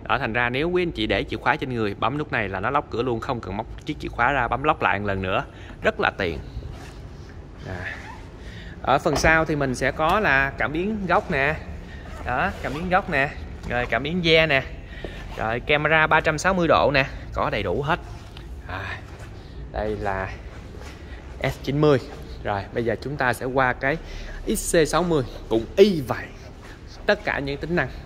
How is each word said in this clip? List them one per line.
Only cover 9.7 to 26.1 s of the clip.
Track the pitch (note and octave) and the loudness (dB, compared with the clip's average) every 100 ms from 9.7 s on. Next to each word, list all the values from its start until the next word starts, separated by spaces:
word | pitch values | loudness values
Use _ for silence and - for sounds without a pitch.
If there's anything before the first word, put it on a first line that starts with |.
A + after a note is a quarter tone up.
| B2 | 2
sẽ | C3 | 0
có | C#3 D#3 G3 | 2 2 4
là | G3 C3+ C#3 C#3 | 4 4 4 0
cảm | A2 | -2
biến | D3+ F#3+ A3 F#3+ | 0 -2 -2 2
góc | F3 G#3 | 2 2
nè. | D#3 C#3 D#3 - - - - - - - | 0 2 0 -6 -12 -12 -12 -12 -10 -4
Đó, | B2+ F3+ - | 0 0 -2
cảm | C3+ | -6
biến | C#3 F3+ | -4 2
góc | F3+ F#3+ | 2 2
nè. | D3 C#3 - - - - | 2 2 -2 -10 -10 -4
Rồi | A#2+ B2 | -2 2
cảm | A#2 | 0
biến | C#3 F3 | 0 0
ve | E3 D#3+ D#3+ | 6 8 8
nè. | C#3 - - - - - - - - | 4 2 -10 -12 -10 -10 -10 -10 -4
Rồi | A2 A#2+ | -2 -2
camera | A#2 D3 D3+ D#3 D#3 | 2 4 6 4 6
ba | D#3+ | 6
trăm | D#3+ D#3 | 4 2
sáu | F3+ | 2
mươi | F#3 E3 | 2 6
độ | A2 G2+ | 6 6
nè, | C#3+ C3+ - - | 4 2 -2 -8
có | - A2+ | -2 0
đầy | C3+ | 0
đủ | F#2+ F#2+ | 0 0
hết. | C#3 F3 - - - - - - - | 0 -2 -2 -14 -14 -14 -14 -12 -10
À, | F#2+ G2 - - - - - - - - | -8 -8 -10 -12 -14 -14 -14 -14 -14 -8
đây | - G#2+ G#2 | -4 -2 -2
là | G#2 F#2+ F#2+ - - - - - - - - - - - | -2 -2 -4 -8 -12 -14 -14 -14 -14 -14 -14 -14 -14 -4
S | C3 - | -4 -2
chín | - C#3+ | -2 4
mươi. | D3+ C#3 - - - - | 6 6 2 -12 -12 -8
Rồi, | G#2+ G2+ F#2 | -2 -2 -2
bây | B2 A#2 | -2 0
giờ | G#2 | -2
chúng | C3 D3 | -4 0
ta | B2+ | 2
sẽ | A2+ B2 | 2 0
qua | C3 C3 | 2 4
cái | A#2+ C3+ D#3+ - - - - - A3 | 2 0 -2 -4 -12 -10 -10 -4 -2
X | - F3+ | 2 4
C | D3+ | 6
sáu | D#3 | 4
mươi, | F3 D#3+ B2 - - | 4 2 2 -6 0
cũng | A2+ A2+ - | 0 0 8
y | G#3 E3+ | 8 8
vậy. | A#2+ | 0